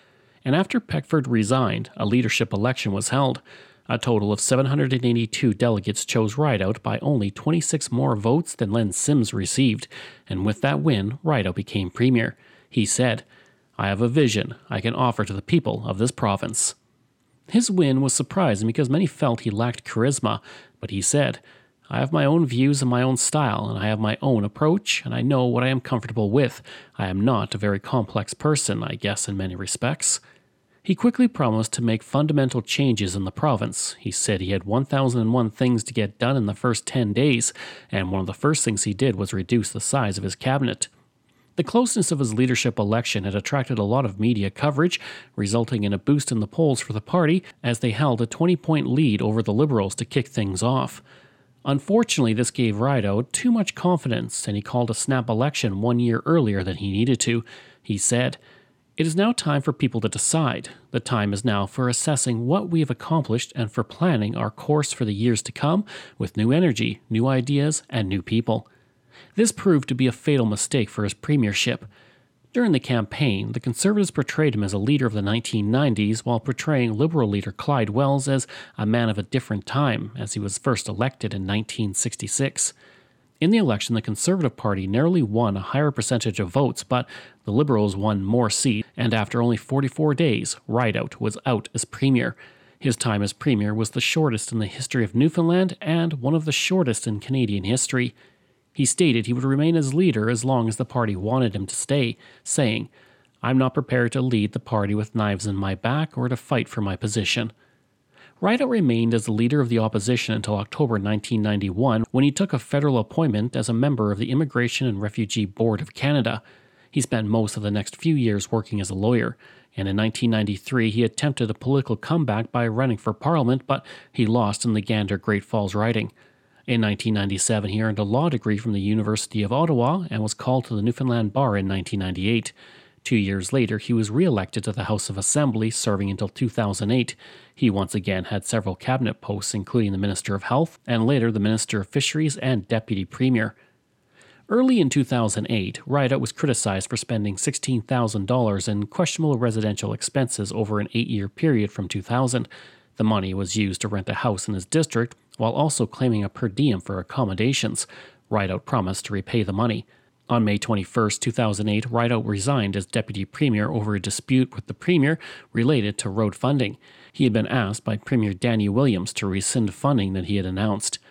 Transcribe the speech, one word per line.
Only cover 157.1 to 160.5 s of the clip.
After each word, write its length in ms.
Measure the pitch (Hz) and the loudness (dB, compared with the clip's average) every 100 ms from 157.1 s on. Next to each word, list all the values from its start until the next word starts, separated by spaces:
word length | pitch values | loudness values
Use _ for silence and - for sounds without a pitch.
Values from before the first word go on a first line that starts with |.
| - 110 92 117 139 - - - - - _ - | -4 -2 0 0 0 -2 -4 -8 -12 -20 _ -4
Rideout 380 | 107 98 92 - | -2 0 -4 -2
promised 400 | 120 95 95 - | -2 0 -4 -4
to 80 | |
repay 280 | 101 - 117 | -6 -2 0
the 100 | 101 | 0
money. 340 | 98 117 113 - _ _ _ - | 0 0 -2 -6 _ _ _ 0
On 160 | 120 | 2
May 140 | 107 | 2